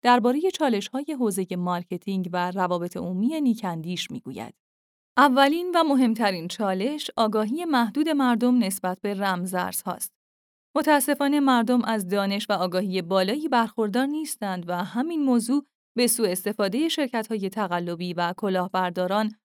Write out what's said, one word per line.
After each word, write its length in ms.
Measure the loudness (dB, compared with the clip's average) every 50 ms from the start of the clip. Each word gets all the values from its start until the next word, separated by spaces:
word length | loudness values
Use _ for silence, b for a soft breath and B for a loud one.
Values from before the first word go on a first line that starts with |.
| 6
دربارهٔ 480 | 6 4 6 6 4 2 2 0 0 0
چالش‌های 600 | 0 0 0 0 0 -2 -4 -6 -6 -6 -6 -4 -2
حوزهٔ 360 | -2 0 0 -2 -4 -4 -4
مارکتینگ 720 | -4 -2 -2 -2 -4 -4 _ -10 -8 _ -4 -4 -2 -4 -2 -2
و 180 | -2 -2 -2
روابط 460 | -2 -2 -2 0 0 -2 -2 -6 -6
عمومی 440 | -8 -8 -6 -2 0 0 0 0 2
نیکندیش 720 | 2 2 0 0 -2 -6 -6 -6 -6 -6 -6 -6 -6 -8
می‌گوید. 420 | -10 -12 _ -12 -12 -10 -12 -12 -14 _ _ _ _ _ _ _ _ _ _ _ _
اولین 540 | 4 6 6 8 6 6 4 4 0 -2 0 2
و 80 | 2 2
مهمترین 640 | 4 4 4 4 2 2 2 0 0 0 -2 -6
چالش 640 | -10 -6 -4 -2 -2 0 0 -2 -4 -4 -6 -8 -8 -2
آگاهی 480 | 0 0 2 2 0 0 0 -2 -4 -2
محدود 440 | 0 2 2 2 2 0 0 0 2
مردم 540 | 2 2 2 2 2 2 2 4 4 4 2
نسبت 340 | 0 -2 -2 -4 -4 -4 -2
به 120 | -4 -4 -2
رمزارزهاست. 1000 | 0 0 0 0 -2 -4 -4 -4 -4 -4 -4 -6 -6 -6 -6 -6 -6 -8 -12 _ _ _ _ _ _ _ _ _ _ _ _ _
متاسفانه 640 | -2 2 4 4 4 4 2 0 0 2 2 2 4
مردم 420 | 4 4 4 4 4 4 2 2
از 260 | 2 0 -2 -2 -2
دانش 420 | -2 -2 0 0 0 -2 -2 0 -2
و 40 | 0
آگاهی 480 | 0 0 0 0 0 -2 0 -2 -4
بالایی 460 | -2 0 2 2 2 2 0 -2 -2
برخوردار 580 | 0 2 2 2 2 0 -2 -2 0 0 0 0
نیستند 640 | 0 -2 -4 -4 -6 -8 -6 -6 -6 -4 -6 -4 -4
و 40 | -4
همین 500 | -4 -4 -4 -4 -4 -4 -2 -2 0 2
موضوع 420 | 4 4 2 2 2 0 -2 -2 _ _ _ _ _ _
به 120 | 0 2
سوء 240 | 2 2 2 2 0
استفادهٔ 560 | 0 -2 -4 -6 -2 0 -2 0 0 0 0
شرکت‌های 640 | 0 0 -2 -2 -2 -2 -4 -4 -4 -6 -4 -4 -4
تقلبی 640 | -2 -4 -2 -2 -2 -4 -2 -4 -6 -6 -6 -6 -4
و 200 | -2 -2 -4 -4
کلاهبرداران 960 | -4 -2 0 0 0 -2 -2 -2 -2 -2 -2 -2 -2 -2 0 0 0 0 -2 -4 _